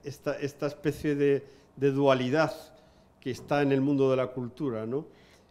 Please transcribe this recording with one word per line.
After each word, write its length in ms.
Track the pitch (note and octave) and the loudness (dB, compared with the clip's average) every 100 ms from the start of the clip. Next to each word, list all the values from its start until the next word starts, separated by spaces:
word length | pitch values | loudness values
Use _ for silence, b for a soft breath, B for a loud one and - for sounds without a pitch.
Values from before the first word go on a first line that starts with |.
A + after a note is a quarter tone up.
esta, 340 | D3 C3 - C3+ | -14 -8 -6 -4
esta 280 | C#3+ - D3 | -6 -6 -6
especie 480 | - D#3 C#3 D3+ | -4 -4 -2 -2
de, 300 | C#3+ C#3+ C#3 C3+ b b - | 2 2 2 -2 b b -2
de 140 | C#3+ | 0
dualidad 640 | C3+ C#3 C3 B2+ D3+ D#3 - - b b b b _ | 4 4 4 2 0 0 -2 -16 b b b b _
que 100 | C3+ | -10
está 320 | A#2+ - C#3+ | -10 -2 0
en 100 | C#3+ | 2
el 80 | C3+ | 2
mundo 300 | C3+ C#3 C3+ | 2 2 2
de 60 | C3 | 2
la 120 | B2+ | 0
cultura, 580 | C3 A#2+ - D3 A2+ A2 | -4 -10 -6 -6 -6 -6
¿no? 200 | C3 D#3 b b b b | -6 -8 b b b b